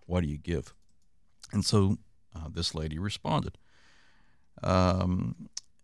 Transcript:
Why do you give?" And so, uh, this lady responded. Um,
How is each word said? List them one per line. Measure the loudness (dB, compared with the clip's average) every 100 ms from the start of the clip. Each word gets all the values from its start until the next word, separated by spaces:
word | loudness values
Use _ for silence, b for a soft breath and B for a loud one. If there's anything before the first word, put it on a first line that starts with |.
| -2
Why | 0
do | 0
you | -2
give?" | -2 -4 -4 -14 -20 -20 -20 -20 -20 -20 -4
And | -2 2
so, | 4 4 2 -6 _ _ -14
uh, | -8
this | -4 -4 -4
lady | -6 -4
responded. | -6 -6 -2 -2 -2 -8 b b b b b b b b b -6
Um, | 0 4 4 4 2 0 -2 -6 -12 -16 -16 _